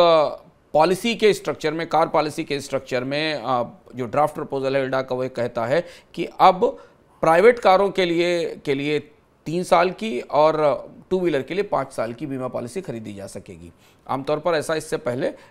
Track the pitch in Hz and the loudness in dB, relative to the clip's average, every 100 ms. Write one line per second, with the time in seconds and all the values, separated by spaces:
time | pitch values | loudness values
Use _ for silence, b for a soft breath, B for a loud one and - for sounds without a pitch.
0 | 175 160 139 - - _ _ 151 165 185 | 6 6 2 -4 -16 _ _ 2 4 2
1 | 233 196 214 - 156 - 156 160 165 160 | -2 2 2 2 -2 -4 -4 -4 -2 0
2 | 160 160 151 151 156 143 139 135 - 123 | 2 2 0 -4 -6 -6 -4 -6 -4 -4
3 | 131 143 156 143 117 123 113 - - 123 | -2 -4 -2 -4 -2 -2 -2 -8 -14 -8
4 | 120 139 151 156 147 135 135 139 131 131 | -4 0 0 -2 -6 -4 -2 0 0 -2
5 | 131 127 131 120 120 120 113 156 175 B | -2 -4 -4 -4 -4 -2 -2 -2 -2 B
6 | B - 170 - 175 180 240 - B B | B -10 -6 4 4 6 0 -4 B B
7 | _ - 160 170 220 - 202 185 196 190 | _ -2 2 6 6 6 6 4 4 0
8 | 180 170 175 175 160 - 151 139 143 147 | 0 2 0 0 -4 -6 -4 -2 -2 -4
9 | - _ _ _ - 170 180 175 185 - | -6 _ _ _ -6 -4 2 4 2 -2
10 | 220 240 - 139 156 156 147 117 - - | -6 -6 -2 4 4 4 2 0 -6 -16
11 | - 185 175 151 165 180 202 143 135 - | -4 -2 0 0 -2 -4 -2 -2 -4 -6
12 | 113 120 151 131 127 120 120 190 180 117 | -6 -6 -8 -8 -6 -8 -8 -10 -10 -10
13 | 107 98 98 101 92 85 85 - b b | -10 -14 -14 -14 -16 -18 -20 -20 b b
14 | - 131 135 151 175 160 - 160 - 160 | -8 -6 -2 -2 0 -2 -2 -4 -4 -6
15 | - 120 190 - B | -4 -4 -4 -6 B